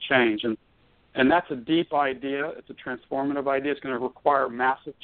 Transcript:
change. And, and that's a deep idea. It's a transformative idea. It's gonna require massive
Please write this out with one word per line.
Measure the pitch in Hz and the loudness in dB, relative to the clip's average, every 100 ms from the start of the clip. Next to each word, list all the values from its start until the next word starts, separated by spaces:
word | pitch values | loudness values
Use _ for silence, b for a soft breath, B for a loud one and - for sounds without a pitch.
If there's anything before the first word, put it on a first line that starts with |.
| - | 0
change. | 131 113 107 117 | 2 4 2 -2
And, | 107 _ _ _ _ _ 135 | -4 _ _ _ _ _ 2
and | 131 | 4
that's | 170 - | 4 0
a | 131 | -6
deep | 117 165 165 | -2 0 0
idea. | 147 139 123 139 139 156 - | 0 0 -2 -4 -4 -6 -8
It's | - | -16
a | - 135 | -14 -10
transformative | 123 - 135 143 143 135 | -10 -6 -4 -2 -2 -2
idea. | 135 143 | -2 -2
It's | 139 | -4
gonna | 135 123 | -4 -4
require | 123 - 147 139 131 | -4 -2 2 2 2
massive | 120 127 135 151 - | 0 0 0 -8 -14